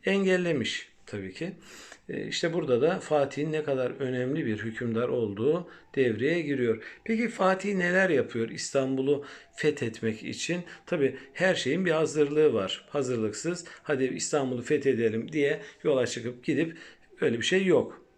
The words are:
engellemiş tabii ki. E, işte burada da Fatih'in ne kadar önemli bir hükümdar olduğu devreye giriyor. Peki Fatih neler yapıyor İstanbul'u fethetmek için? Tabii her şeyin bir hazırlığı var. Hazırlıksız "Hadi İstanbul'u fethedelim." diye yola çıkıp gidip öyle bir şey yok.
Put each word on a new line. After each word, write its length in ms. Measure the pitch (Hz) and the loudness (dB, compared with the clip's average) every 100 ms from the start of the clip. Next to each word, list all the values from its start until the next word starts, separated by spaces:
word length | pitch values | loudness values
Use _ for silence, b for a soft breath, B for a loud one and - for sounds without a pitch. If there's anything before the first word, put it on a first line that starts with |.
| - | 0
engellemiş 840 | 196 190 185 175 151 110 - - _ - | 0 2 2 2 0 -2 -6 -10 _ -12
tabii 280 | 101 95 | -10 -10
ki. 180 | 95 170 - B B B B - | -8 -10 -10 B B B B -10
E, 180 | - 107 | -8 -6
işte 260 | - 170 | -2 -2
burada 280 | 135 120 120 | -2 2 4
da 180 | 151 185 | 4 2
Fatih'in 520 | - 151 139 143 151 | 0 2 2 -2 -2
ne 120 | 156 | -2
kadar 280 | 151 135 123 | -2 0 -2
önemli 540 | 127 131 127 127 156 135 | -2 -4 -2 -2 -2 -2
bir 120 | 107 | -2
hükümdar 500 | 113 113 120 113 123 | -4 -6 -2 0 0
olduğu 600 | 131 110 98 120 165 175 B B - | 0 -2 0 2 0 -2 B B 0
devreye 460 | 127 107 131 170 | 2 2 0 0
giriyor. 420 | 147 139 120 110 B B | 0 0 0 0 B B
Peki 260 | - 220 233 | -4 -2 -2
Fatih 460 | - 185 190 196 196 | 2 2 2 0 0
neler 340 | 175 180 190 | 2 4 4
yapıyor 400 | 143 113 120 113 | 2 2 -2 -4
İstanbul'u 760 | - - 139 131 135 135 143 B B B - | -4 -2 0 2 0 2 2 B B B 0
fethetmek 680 | 151 147 117 110 113 110 | 0 0 -4 -2 -4 -4
için? 380 | - - - 175 175 B - | -8 -8 -4 -4 -6 B -4
Tabii 300 | 175 135 131 B | 0 0 0 B
her 220 | - 180 175 | 0 0 2
şeyin 300 | 127 160 185 | 0 0 2
bir 60 | |
hazırlığı 600 | 156 156 143 143 151 156 | 2 0 2 2 6 4
var. 320 | 113 95 - - | 4 -2 -6 -6
Hazırlıksız 760 | 147 127 123 107 107 160 175 - B | -4 -2 0 -2 -2 -6 -6 -10 B
"Hadi 200 | - 139 | -4 0
İstanbul'u 580 | 127 127 - 147 135 123 | 0 -2 -2 0 0 -4
fethedelim." 720 | - 151 139 117 113 110 117 | 0 2 2 2 2 0 -4
diye 300 | 156 143 151 B B | 0 0 0 B B
yola 240 | 170 135 117 | 0 2 0
çıkıp 360 | - 113 120 | -2 -8 -8
gidip 340 | - 135 160 165 B B B - | -2 0 -2 -4 B B B -2
öyle 160 | 151 117 | 0 0
bir 80 | 113 | 2
şey 200 | 185 190 | 2 4
yok. 440 | 147 113 - - | 4 2 -8 -20